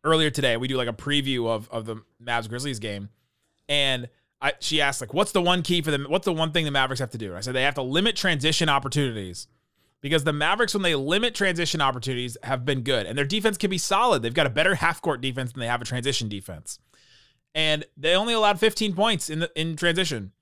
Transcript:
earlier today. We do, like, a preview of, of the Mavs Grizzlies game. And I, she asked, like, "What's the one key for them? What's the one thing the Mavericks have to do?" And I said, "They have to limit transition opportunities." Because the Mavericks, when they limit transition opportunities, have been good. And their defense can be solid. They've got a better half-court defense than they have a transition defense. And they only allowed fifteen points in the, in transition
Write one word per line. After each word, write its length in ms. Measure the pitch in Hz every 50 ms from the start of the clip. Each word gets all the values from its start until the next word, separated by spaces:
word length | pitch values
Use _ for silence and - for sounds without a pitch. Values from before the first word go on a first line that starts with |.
| -
earlier 260 | 151 160 156 156 151
today. 260 | 127 143 135 127 113
We 120 | 117 127 131
do, 80 | 135
like, 120 | 127 123 120
a 40 |
preview 540 | 113 - - 143 143 143 135 135 131 123 113 113
of, 200 | 113 110 110 -
of 140 | - 117 110
the 160 | 113 113 107 - _ _ _
Mavs 260 | 117 120 120 117 110 104
Grizzlies 300 | 117 123 135 143 131 107
game. 300 | 107 110 101 101 101 104 _ _ _ _ _ _ _ _ _ _ _ -
And 400 | 143 147 139 135 131 123 120 123 _ _ _ _ _ _
I, 120 | 131 143 - _
she 200 | - - 151 151
asked, 200 | 143 139 135 -
like, 120 | 131 107 -
"What's 180 | 170 208 196
the 100 | - 196
one 200 | 175 175 180 180
key 200 | 165 - 175 170
for 80 | 147 156
them? 160 | 147 139 143 139
What's 160 | 156 190 -
the 80 | 196
one 200 | 170 156 160 160
thing 120 | 151 175 160
the 60 | 147
Mavericks 300 | 139 139 131 131 131 117
have 100 | 135 113
to 80 | - 117
do?" 100 | 110 95
And 80 | 87
I 40 | 90
said, 140 | 107 123 127
"They 80 | 127 131
have 100 | 143 -
to 80 | 147
limit 340 | 131 127 139 165 196 233 214
transition 520 | - - 185 165 143 127 156 156 - 170 156
opportunities." 800 | 139 139 131 120 - 147 143 127 113 107 95 90 87 - - _ _ _ _ _ _ _ _ _ _ _
Because 220 | - 143 165 156
the 100 | 139 156
Mavericks, 420 | 147 147 147 160 196 214 240 - -
when 100 | 202 190
they 100 | 175 160
limit 400 | 139 135 147 175 208 233 240 226
transition 460 | - 196 190 185 170 175 - - 165
opportunities, 560 | 143 135 131 127 113 131 127 123 123 123 113 - -
have 200 | 127 139 127 123
been 180 | 139 139 131
good. 240 | 117 131 135 117 101
And 120 | 87 117 139
their 60 | 143
defense 320 | 139 185 220 202 220 208
can 120 | - - 190
be 100 | 185 175
solid. 440 | - - 196 196 240 254 196 131
They've 100 | 113 117
got 140 | 120 165 151
a 40 | 131
better 260 | 110 143 160 185 196
half-court 440 | - - 170 160 - - 170 143 123
defense 320 | 127 135 123 135 131 120
than 60 | 123 131
they 60 | 120
have 160 | 117 120 120
a 20 | 120
transition 440 | - 127 123 120 139 139 - 120 107
defense. 500 | 104 98 - - 85 78 - - - - _ _ _ _ _ _ _ _ _ _ _ _ _ _ _
And 300 | 156 156 156 151 151 - _ _
they 180 | - 139 160 175
only 180 | 190 214 233 233
allowed 260 | 226 214 208 208 165
fifteen 340 | 220 220 214 - 220 208 180
points 340 | 175 208 226 214 160 - -
in 100 | 156 160
the, 100 | 170 165 _
in 180 | 156 160 165 160
transition 560 | 151 175 170 165 180 185 156 147 110 101 95 _ _